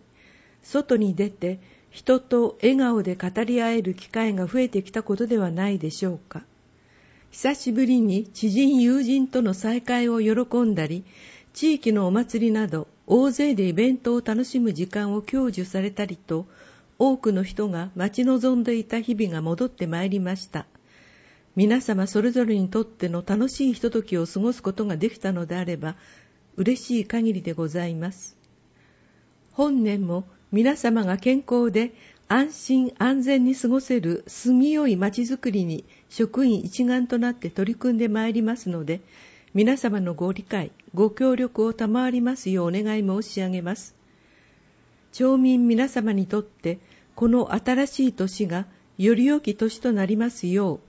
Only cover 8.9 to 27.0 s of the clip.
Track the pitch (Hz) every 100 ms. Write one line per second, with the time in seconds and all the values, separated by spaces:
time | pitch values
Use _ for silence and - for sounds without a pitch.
8.9 | 269 240 269 262 254 220 185 214 240 240
9.9 | 247 240 226 220 220 240 240 233 175 156
10.9 | 175 - - - - _ - 320 294 233
11.9 | 208 185 208 240 226 226 214 208 160 -
12.9 | _ - 233 277 247 294 208 185 165 247
13.9 | 254 240 240 233 220 247 254 226 156 185
14.9 | 208 208 208 208 269 254 185 185 190 202
15.9 | 196 202 170 - 165 185 - - - _
16.9 | - 262 262 220 185 190 - 208 170 185
17.9 | 180 196 202 254 262 254 247 233 233 220
18.9 | 226 233 214 202 160 160 170 254 - 165
19.9 | 170 190 196 180 185 - 156 - _ _
20.9 | _ - _ _ _ _ - 208 247 254
21.9 | 196 196 208 233 247 226 208 185 220 220
22.9 | - 180 175 180 208 262 - 269 226 233
23.9 | 226 214 175 170 190 226 240 196 190 208
24.9 | 160 220 - 190 180 160 180 175 160 156
25.9 | - - - _ _ _ - 196 254 -
26.9 | 233